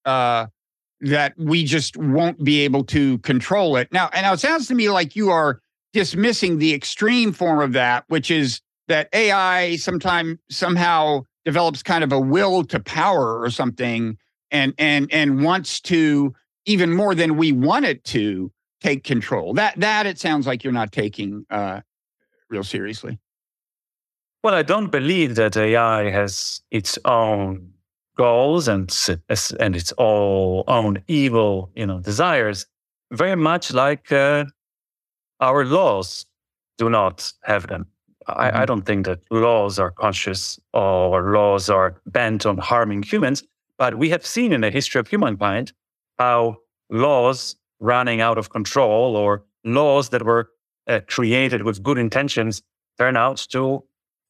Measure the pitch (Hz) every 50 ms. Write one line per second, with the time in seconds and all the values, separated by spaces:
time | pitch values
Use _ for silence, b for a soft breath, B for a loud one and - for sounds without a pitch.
0 | - 135 131 127 123 123 120 113 113 107 - _ _ _ _ _ _ _ _ _
1 | 143 135 147 147 143 139 - 170 160 151 160 170 160 131 165 151 127 - - 123
2 | 156 135 135 160 170 175 - - 147 147 147 147 143 139 131 139 131 - 139 147
3 | 139 135 127 107 - - 131 123 - - 185 208 185 160 135 127 127 - 180 185
4 | 175 151 160 180 190 196 185 147 269 294 330 320 240 - 254 240 220 208 196 180
5 | 170 139 - 208 214 190 170 160 156 143 127 - _ _ _ _ _ _ - 208
6 | 185 - 165 185 214 240 220 - 196 180 165 151 156 160 147 139 - - - -
7 | 208 220 247 247 226 208 156 - 180 170 156 147 143 131 120 131 123 123 123 123
8 | - - 160 156 - - 165 156 143 123 110 - - _ _ _ _ - 156 151
9 | 151 - 185 214 226 208 196 196 185 185 180 180 180 175 170 160 - 190 180 156
10 | - 185 175 170 165 165 165 - _ - - - 185 175 175 175 175 175 170 160
11 | 156 151 147 135 127 - _ _ - 160 147 175 170 165 143 131 - - 175 165
12 | 156 131 139 135 131 135 147 190 202 190 185 180 160 - - 113 101 - - 160
13 | 170 302 - 151 123 113 113 117 117 120 117 - 131 123 117 - 123 120 117 113
14 | 113 110 107 - _ _ _ _ _ - 147 143 135 135 - - 151 147 147 143
15 | 139 - 151 156 151 143 135 135 147 165 185 190 147 - - - - - 175 165
16 | 160 151 147 143 143 135 b b b _ _ _ _ 208 208 180 180 165 170 185
17 | 208 202 185 165 165 160 151 151 160 156 135 123 131 160 214 294 277 185 131 -
18 | - - - 113 104 104 95 92 92 87 - _ _ _ _ _ - 170 143 131
19 | - - 135 113 - - 131 95 80 90 120 196 214 196 - 165 202 214 214 214
20 | 208 196 175 - - 165 156 147 123 135 127 120 - 135 123 120 110 101 - -
21 | 104 104 - - 101 98 104 104 101 - 107 104 101 95 95 110 - _ _ _
22 | _ _ _ _ _ _ _ _ _ - 113 98 95 95 - 101 98 104 113 -
23 | - - 113 - _ _ _ _ _ _ _ _ _ _ _ _ _ _ _ _
24 | _ _ _ _ _ _ _ _ - 214 190 165 151 147 190 220 208 170 151 139
25 | 131 151 190 180 156 123 117 113 110 107 98 110 107 107 117 117 117 113 110 107
26 | 104 101 92 101 101 98 92 - - - - - - _ 120 110 95 - - -
27 | - 131 123 113 113 110 107 101 98 95 95 92 90 87 _ _ _ _ _ _
28 | _ _ _ - 123 120 117 123 135 147 165 175 143 120 101 98 92 90 - -
29 | - - 87 85 - - 110 - - - - - 117 98 90 87 87 - - -
30 | 120 107 107 104 101 98 98 95 95 92 92 92 - - 131 117 107 104 101 98
31 | - - 160 147 139 131 113 117 107 104 98 95 92 92 - 113 107 98 92 90
32 | 92 104 101 127 175 180 160 131 110 107 101 95 - - _ _ _ _ _ _
33 | _ - 120 117 175 190 190 170 156 160 175 175 - - 127 123 135 143 147 -
34 | _ - 143 139 139 143 147 147 147 139 - _ _ _ _ _ _ _ _ _
35 | _ _ _ _ _ _ _ - 131 131 135 143 131 127 151 190 190 131 101 95
36 | 92 - - - - _ _ _ _ _ _ _ _ _ _ - 117 113 113 107
37 | 98 92 90 - - - - _ - 107 104 98 92 - 92 87 87 - _ _
38 | _ _ _ _ - - - - 123 127 - - 131 - 120 101 95 101 104 98
39 | 92 92 90 87 - - 113 113 117 120 117 110 101 101 92 98 92 90 90 -
40 | 110 104 92 - - 101 95 95 - - - - _ _ - 113 98 98 95 90
41 | 92 90 92 90 90 98 104 104 104 101 98 98 92 104 98 95 95 90 87 -
42 | - 101 - 123 120 110 110 101 - 107 98 92 92 - 120 117 113 107 101 101
43 | 101 - 214 214 143 127 139 - - _ _ _ _ _ _ - 131 120 110 113
44 | 156 156 175 165 - - - 226 247 220 147 117 110 104 117 139 - - - 127
45 | 107 - 208 208 160 120 104 95 104 101 98 113 - - - _ _ _ _ _
46 | _ _ _ - 123 123 120 117 117 117 107 - _ _ _ _ _ - 110 113
47 | 135 147 143 123 120 127 131 127 - - - _ _ _ _ - 107 117 123 123
48 | 123 120 113 113 113 117 110 110 104 - - 113 101 - - 143 127 107 107 113
49 | 127 127 110 104 104 101 101 101 - _ _ _ - 113 120 143 151 147 139 143
50 | 131 - 123 117 110 113 117 117 110 - _ _ _ _ _ _ _ - 120 104
51 | - - - 131 120 110 120 131 135 127 127 107 104 113 101 95 98 139 143 123
52 | 117 107 - 131 143 139 - 120 110 113 104 - - _ _ _ _ _ _ -
53 | 123 131 131 113 120 135 135 - - - - 131 135 131 139 135 - _ _ _
54 | _ _ _ _ _